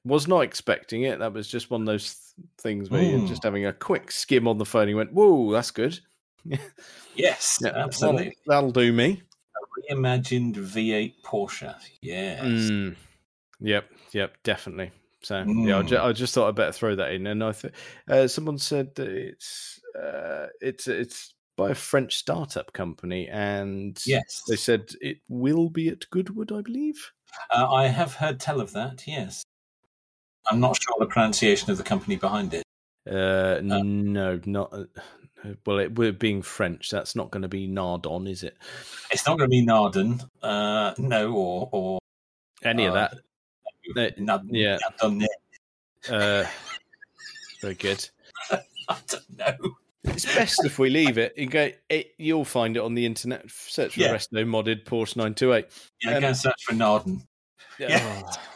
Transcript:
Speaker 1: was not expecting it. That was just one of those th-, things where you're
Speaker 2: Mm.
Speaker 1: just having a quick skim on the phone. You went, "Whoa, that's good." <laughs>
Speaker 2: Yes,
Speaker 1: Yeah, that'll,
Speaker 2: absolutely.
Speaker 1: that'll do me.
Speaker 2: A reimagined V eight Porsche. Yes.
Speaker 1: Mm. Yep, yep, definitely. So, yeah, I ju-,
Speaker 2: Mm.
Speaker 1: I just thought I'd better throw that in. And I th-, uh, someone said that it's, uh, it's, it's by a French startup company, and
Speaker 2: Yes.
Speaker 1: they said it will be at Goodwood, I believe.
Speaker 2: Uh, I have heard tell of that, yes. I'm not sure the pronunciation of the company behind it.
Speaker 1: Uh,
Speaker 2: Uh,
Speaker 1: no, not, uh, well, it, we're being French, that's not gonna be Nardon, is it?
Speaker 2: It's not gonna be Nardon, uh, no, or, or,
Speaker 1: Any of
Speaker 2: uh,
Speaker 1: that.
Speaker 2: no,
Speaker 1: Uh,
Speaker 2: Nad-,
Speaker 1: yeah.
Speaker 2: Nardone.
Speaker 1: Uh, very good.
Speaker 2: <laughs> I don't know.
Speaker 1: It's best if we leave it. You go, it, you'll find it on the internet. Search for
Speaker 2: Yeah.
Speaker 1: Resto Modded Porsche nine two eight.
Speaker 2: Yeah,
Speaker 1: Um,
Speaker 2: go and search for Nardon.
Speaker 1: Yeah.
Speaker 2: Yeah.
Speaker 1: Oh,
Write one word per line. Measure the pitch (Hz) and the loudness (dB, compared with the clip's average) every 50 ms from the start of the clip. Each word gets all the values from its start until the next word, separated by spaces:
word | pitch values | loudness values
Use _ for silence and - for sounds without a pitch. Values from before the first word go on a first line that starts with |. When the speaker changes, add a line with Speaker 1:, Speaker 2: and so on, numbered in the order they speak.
| - | -2
Speaker 1:
was | 123 143 151 143 | 2 2 2 4
not | 175 185 165 | 4 4 4
expecting | 127 92 - - - 117 101 - - - 113 117 131 | 4 2 -2 -6 -2 0 -2 -2 -2 -6 -4 -2 0
it. | 135 101 - | 0 -2 -2
That | 113 110 104 | -4 -4 -6
was | 110 104 | -6 -8
just | - 127 117 - - | -6 -6 -6 -6 -4
one | 123 113 | -4 -2
of | 110 | 0
those | 107 107 104 - - - - - - _ | 0 0 -2 -2 -6 -12 -14 -18 -20 _
th-, | - - - _ - | -20 -20 -20 _ -8
things | - 113 104 101 98 95 | -4 -4 -4 -4 -2 0
where | 135 156 185 | 2 4 4
you're | 170 143 123 | 4 4 2
Speaker 2:
Mm. | 101 | 2
Speaker 1:
just | 92 - - - | 0 -2 -2 -2
having | 107 101 101 101 | -2 0 0 -2
a | 98 - | -2 -4
quick | - - - 190 - - - | -4 -2 0 0 0 -2 -4
skim | - - - - 139 120 117 | -6 -4 0 4 4 4 4
on | 117 110 | 4 2
the | 107 104 | 2 0
phone. | - - 113 104 104 | 2 4 4 4 4
You | 104 | 4
went, | 110 110 - 127 | 0 0 2 6
"Whoa, | 196 214 202 165 135 117 104 | 8 8 10 8 8 6 4
that's | 107 117 120 - | 2 2 0 0
good." | - - 117 151 175 - _ _ _ _ _ _ _ _ - | -2 0 -2 -2 -2 -6 _ _ _ _ _ _ _ _ -10
<laughs> | 165 165 - - - - - - - - - - - - | -6 -6 -6 -6 -8 -18 -20 -20 -20 -20 -20 -20 -12 -4
Speaker 2:
Yes, | - 170 175 - - - - - - | 2 2 2 2 2 0 -2 0 0
Speaker 1:
Yeah, | 123 101 | 0 -2
that'll, | - 120 147 | -2 -2 -4
Speaker 2:
absolutely. | 131 - - - - 139 - - - - _ - | -4 -2 2 2 4 4 2 0 -4 -8 _ 2
Speaker 1:
that'll | 151 143 143 139 131 | 4 4 4 4 4
do | 120 127 120 120 117 | 4 4 6 6 6
me. | 117 123 175 202 180 - _ _ _ _ _ - 640 - - - - - - | 6 4 4 2 0 -6 _ _ _ _ _ -14 -14 -14 -12 -14 -12 -8 -4
Speaker 2:
A | 139 | -2
reimagined | 135 127 127 127 127 127 - 123 123 120 117 104 | 0 2 2 2 0 0 0 0 0 0 0 -2
V | 101 98 92 101 110 110 110 107 | -4 -6 -6 -4 -2 0 0 0
eight | 104 110 110 - _ - | 0 -2 -2 -6 _ -10
Porsche. | - 113 101 101 - - - - - - - - - _ - | -4 -4 -4 -4 -4 -8 -10 -12 -14 -14 -16 -20 -20 _ -14
Yes. | - 80 87 92 95 95 80 - 131 | -12 -10 -8 -6 -6 -6 -6 -4 -2
Speaker 1:
Mm. | 123 117 113 110 107 104 101 98 92 85 - - - _ _ _ _ _ _ _ _ _ - | 0 0 2 2 2 0 0 -2 -4 -8 -10 -18 -20 _ _ _ _ _ _ _ _ _ -6
Yep, | 104 107 101 101 - - - - - - - | -2 0 0 0 0 -4 -16 -20 -14 -6 -4
yep, | 101 95 - _ _ - | -4 -4 -4 _ _ -2
definitely. | 113 98 - - 95 82 92 92 90 - _ _ _ _ _ | -2 -2 -2 -4 -12 -10 -10 -10 -10 -12 _ _ _ _ _
So, | - - 101 95 92 | -10 -6 -4 -4 -2
yeah, | 104 110 113 110 104 98 95 | 0 0 2 2 4 4 2
I | 90 | 2
ju-, | - 123 | 2 2
Speaker 2:
Mm. | 92 95 | 2 2
Speaker 1:
I | 123 110 | 2 0
just | 113 127 - - | 0 -2 0 2
thought | 131 107 | 4 4
I'd | 107 101 | 4 4
better | 113 98 76 | 2 0 0
throw | - - 117 107 101 | 0 -2 -2 -2 0
that | 95 85 67 | 0 -2 -2
in. | 92 92 95 | -2 -4 -4
And | 104 107 107 110 | -4 -2 -2 -2
I | 110 | -4
th-, | 107 - - - - - - - - - - | -4 -6 -10 -14 -14 -14 -20 -20 -20 -10 -2
uh, | - 135 135 135 | 2 4 6 6
someone | 127 - 160 156 156 147 | 4 2 -2 -4 -4 -4
said | 139 - - 151 139 135 139 - | -4 -4 -2 -2 -2 -2 -4 -6
that | 143 135 98 | -8 -6 -6
it's, | 95 - - - - - - - - - - - - - - 480 - - | -6 -6 -8 -10 -12 -14 -14 -14 -12 -12 -14 -14 -18 -20 -18 -16 -12 -10
uh, | - 71 - 73 85 82 71 73 73 - - - | -8 -8 -8 -8 -6 -6 -8 -8 -8 -10 -10 -8
it's, | - 131 - - - | -6 -6 -6 -6 -4
it's | 131 101 98 123 123 - - - - _ _ _ _ - | -4 -2 -2 -4 -6 -8 -16 -16 -18 _ _ _ _ -2
by | - 190 196 | 0 0 0
a | 131 | 0
French | - - - - 139 127 123 - | -2 -2 0 0 0 0 0 -4
startup | - - 139 160 165 147 - - 78 - - | -6 -4 -4 -4 -4 -4 -6 -6 -8 -8 -8
company, | - - 90 85 73 - - 90 90 92 87 | -8 -8 -6 -6 -8 -8 -8 -6 -6 -6 -6
and | - - 107 104 101 101 101 98 98 98 98 98 101 101 - - | -6 -4 -4 -2 -2 -2 -4 -4 -6 -6 -6 -8 -8 -8 -6 -2
Speaker 2:
Yes. | 127 135 113 - - - - - | 0 0 0 -2 -4 -12 -8 -4
Speaker 1:
they | - 110 | -2 -2
said | - - 123 117 107 110 - - - | 0 2 2 2 2 0 -6 -14 -10
it | 143 147 - - _ | -10 -10 -10 -10 _
will | - 123 123 127 139 156 165 170 165 | -10 -6 -2 0 2 4 4 2 2
be | 165 165 160 160 | 0 -2 -2 -2
at | - - - - | -4 -6 -10 -6
Goodwood, | - 180 185 190 202 220 214 - 214 | -4 -4 -4 -4 -6 -8 -6 -6 -6
I | 208 | -8
believe. | 208 240 233 269 302 302 294 - - - _ _ _ _ - - - - | -6 -6 -6 -4 -4 -4 -4 -6 -12 -18 _ _ _ _ -18 -12 -4 0
Speaker 2:
Uh, | 117 120 131 135 | 2 2 2 4
I | 131 131 135 | 4 4 4
have | 127 123 170 170 135 - | 4 4 2 0 -2 -2
heard | - 156 156 135 - | -4 -4 -4 -4 -4
tell | - 156 143 131 | -4 -4 -4 -4
of | 104 - | -4 -6
that, | - 104 117 135 131 - - | -6 -6 -6 -8 -8 -12 -12
yes. | 147 156 131 95 95 - - - _ _ _ _ _ _ _ _ _ _ _ _ _ _ _ _ _ _ _ - 110 | -10 -8 -8 -8 -8 -10 -14 -16 _ _ _ _ _ _ _ _ _ _ _ _ _ _ _ _ _ _ _ -2 0
I'm | 113 120 | 2 4
not | 123 - - - | 4 2 2 0
sure | - 135 120 - | -2 -2 0 0
the | - | 0
pronunciation | - - 120 110 110 107 - 110 104 101 101 - 107 | 2 2 2 2 4 2 4 4 4 4 4 2 0
of | 95 | -2
the | 95 - | -2 0
company | - 104 95 - 104 98 | -2 -2 -2 0 -2 -4
behind | 90 - 107 104 104 98 85 82 | -2 0 -2 0 -2 -2 -2 -4
it. | 82 - _ _ _ _ _ _ _ - | -6 -8 _ _ _ _ _ _ _ -10
Speaker 1:
Uh, | - 95 95 95 95 95 95 95 95 92 | -4 -2 0 2 2 4 4 4 2 2
Speaker 2:
Uh, | 71 | 0
Speaker 1:
no, | 95 98 101 98 101 101 101 101 101 101 101 98 95 92 90 87 90 | 0 0 0 2 2 2 2 2 2 2 0 0 0 0 -2 -2 -4
not, | 101 101 101 95 - - | -4 -2 -2 -4 -4 -8
uh, | 101 95 - - - - - - - - - _ - - 104 98 - - | -12 -12 -12 -16 -20 -20 -20 -20 -20 -20 -20 _ -16 -14 -14 -12 -6 -2
well, | 104 101 101 | 0 2 2
it, | 95 - 113 | 2 0 2
we're | 120 113 110 95 | 2 2 2 2
being | 92 117 107 101 98 | 2 2 2 2 0
French, | 90 - - - 101 87 85 - - - | -4 -4 -2 -2 -2 -2 -2 -6 -8 -6
that's | 107 101 - - - | -4 -4 -4 -4 -4
not | 117 - - | -6 -6 -4
gonna | - 98 92 87 | -6 -6 -6 -6
be | 98 98 95 | -6 -6 -6
Nardon, | 95 95 98 92 90 87 87 87 80 82 92 95 | -4 -4 -4 -2 -2 -4 -4 -4 -6 -6 -6 -6
is | 98 92 90 90 | -8 -8 -8 -10
it? | - - _ - - - - - - - - - - | -14 -14 _ -18 -18 -16 -16 -16 -16 -16 -10 -6 -4
Speaker 2:
It's | - - - | -2 0 2
not | 143 165 | 2 2
gonna | 156 135 127 | 4 4 4
be | 127 123 120 | 6 6 6
Nardon, | 113 113 107 104 98 95 98 98 113 123 123 - - _ - | 6 6 6 6 4 2 2 2 2 0 -2 -6 -12 _ -8
uh, | - 107 104 104 104 104 107 107 104 95 - | -4 -2 0 0 0 0 0 0 0 0 -2
no, | - 131 131 117 107 107 113 117 | -2 -2 0 2 2 2 2 0
or, | 98 92 87 90 90 - - | 0 0 0 -2 -4 -4 -4
or, | 107 98 92 92 92 92 _ _ _ _ _ _ _ _ _ _ _ - - | -4 -2 -2 -2 -4 -6 _ _ _ _ _ _ _ _ _ _ _ -4 -2
Speaker 1:
Any | 117 117 120 104 | 0 2 4 4
of | 90 90 | 4 4
Speaker 2:
uh, | 98 107 - | 2 2 0
Speaker 1:
that. | - - _ _ _ _ _ _ _ _ - - - _ - - - | -2 -8 _ _ _ _ _ _ _ _ -16 -16 -16 _ -12 -6 -2
Speaker 2:
no, | 123 117 | 0 0
Speaker 1:
Uh, | - - | -2 -2
Speaker 2:
Nad-, | 101 101 107 98 95 98 110 | -4 -2 0 0 0 -2 -2
Speaker 1:
yeah. | 120 110 107 101 98 - - - - - | 0 2 2 2 2 0 -2 -4 -2 0
Speaker 2:
Nardone. | 110 107 101 104 107 107 101 - _ _ _ - _ _ _ _ _ _ _ _ - - | 2 2 2 2 0 -2 -2 -6 _ _ _ -20 _ _ _ _ _ _ _ _ -6 -2
Speaker 1:
Uh, | 117 104 104 104 101 101 92 - - - - - - - _ _ _ - - _ _ - - - - - - - - - | 0 2 4 4 4 2 0 -2 -4 -12 -12 -12 -14 -14 _ _ _ -20 -20 _ _ -20 -20 -18 -18 -18 -20 -20 -14 -10
very | - 98 92 | -8 -8 -6
good. | - 104 98 98 - - - _ _ _ - | -4 -2 -2 -2 -2 -4 -10 _ _ _ -20
Speaker 2:
<laughs> | - - - - | -16 -12 -6 -4
I | - - - _ - - - - - - - | -4 -4 -4 _ -18 -12 -6 -6 -6 -6 -6
don't | - - - - - - | -8 -8 -8 -10 -14 -8
know. | - 95 - - - 123 123 - _ _ _ _ _ - | -2 -2 -2 -2 -2 -6 -8 -8 _ _ _ _ _ -4
Speaker 1:
It's | 123 - - - | -4 -2 -2 -2
best | - - - 226 - - - 175 | 2 2 2 4 4 4 2 2
if | 135 - - | 2 2 4
we | 135 131 | 4 4
leave | 139 160 156 135 113 | 6 4 4 4 4
it. | 113 113 113 - | 2 0 0 -2
You | 147 139 | -6 -4
go, | 127 156 151 147 - - _ _ - | 0 2 2 2 2 -2 _ _ -2
it, | 156 156 - - _ | -2 -2 -2 -4 _
you'll | - 156 156 160 156 131 | -4 0 0 0 0 0
find | - - 123 113 113 113 | 0 0 0 2 2 0
it | 117 | 0
on | 107 113 117 | -2 0 0
the | 120 120 | 0 0
internet. | 113 110 - - 123 123 - - 110 | 0 -2 -4 -6 -6 -6 -8 -10 -14
Search | - - - - - 160 131 - - | -16 -14 -12 -8 -4 -2 -2 -2 0
for | - | 0
Speaker 2:
Yeah. | - 131 117 | 2 2 2
Speaker 1:
Resto | 104 - - 110 110 113 | -2 -4 -4 -2 0 0
Modded | 117 110 110 107 113 110 107 - | 2 2 0 2 0 -2 -2 -4
Porsche | - 123 113 107 - - | -2 -2 -2 -2 -2 -2
nine | 120 110 107 107 | -2 -2 -2 0
two | - 127 127 123 | 2 4 6 6
eight. | 107 - - - - - - _ - | 4 2 -2 -12 -20 -20 -20 _ -8
Speaker 2:
Yeah, | 117 117 147 | -2 0 0
Speaker 1:
Um, | 139 | 2
Speaker 2:
go | 139 | 2
and | 135 131 | 2 2
search | 131 - 131 123 - - | 2 0 0 -2 -2 -2
for | - 113 | -2 0
Nardon. | 110 113 104 107 107 - 95 95 - - _ _ _ _ _ _ _ - - - | 2 4 4 4 4 2 -2 -6 -6 -8 _ _ _ _ _ _ _ -20 -20 -12
Speaker 1:
Yeah. | - 135 135 | -8 -2 2
Speaker 2:
Yeah. | 160 151 120 107 101 98 92 | 2 2 2 0 -6 -8 -8
Speaker 1:
Oh, | - - - - - - | -10 -10 -12 -12 -16 -18